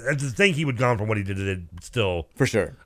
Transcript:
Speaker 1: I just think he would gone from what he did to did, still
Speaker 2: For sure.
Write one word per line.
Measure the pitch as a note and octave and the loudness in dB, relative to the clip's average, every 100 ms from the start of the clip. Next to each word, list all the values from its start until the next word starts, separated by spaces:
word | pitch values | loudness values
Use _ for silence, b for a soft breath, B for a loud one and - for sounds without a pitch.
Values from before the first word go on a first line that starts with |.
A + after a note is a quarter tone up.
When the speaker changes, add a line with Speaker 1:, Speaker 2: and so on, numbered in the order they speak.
| A#2+ | 0
Speaker 1:
I | |
just | D3 C#3 A#2 | -2 -2 2
think | G3+ D3+ | 2 4
he | |
would | D3+ A#2+ | 0 2
gone | B2 A2+ | 2 2
from | G#2+ | 0
what | G#2 | 0
he | |
did | G2 G2 | -2 -2
to | |
did, | G2 F#2 E2+ F2 | -2 -4 -8 -16
still | - A#2+ G2 E2+ - | -8 -2 0 0 -6
Speaker 2:
For | - C3+ | -2 0
sure. | A2 E2 - | 2 -2 -6